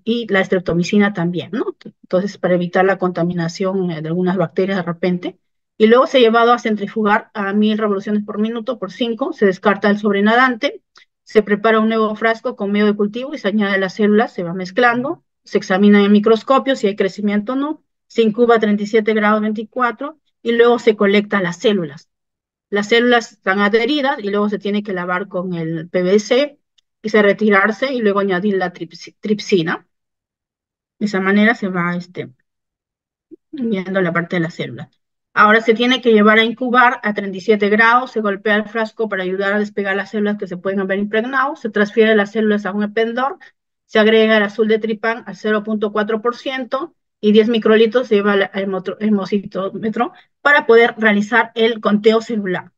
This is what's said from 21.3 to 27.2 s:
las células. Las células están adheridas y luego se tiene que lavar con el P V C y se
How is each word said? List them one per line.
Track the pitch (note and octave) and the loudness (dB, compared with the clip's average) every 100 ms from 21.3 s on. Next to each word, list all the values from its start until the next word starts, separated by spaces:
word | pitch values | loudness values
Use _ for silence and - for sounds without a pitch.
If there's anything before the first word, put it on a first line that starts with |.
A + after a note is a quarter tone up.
| G3+ | -2
las | F3 E3+ | -4 -2
células. | B3 G#3 D#3 C#3+ _ _ _ _ _ _ _ | 0 0 -2 -10 _ _ _ _ _ _ _
Las | G3+ G#3 | -6 0
células | A#3 A#3+ A#3+ A3+ | 2 2 2 0
están | _ - F#3+ | _ -4 0
adheridas | G3+ A3 A#3 D4 C4+ D4 | 2 0 0 -2 -2 -4
y | G3+ | -4
luego | G3+ G#3 | -2 -2
se | G3+ | -2
tiene | G3+ G#3 | -4 -4
que | G#3 | -4
lavar | F#3 F3+ F3+ G3 | -6 -4 -6 -6
con | F#3 F#3 | -6 -6
el | E3+ D#3+ E3 E3+ | -6 -6 -6 -6
P | F#3 | -2
V | F3+ G#3 | 2 2
C | G#3 B3 C#4+ - _ _ _ _ | 2 0 0 -4 _ _ _ _
y | G#3+ | 0
se | G#3+ | 4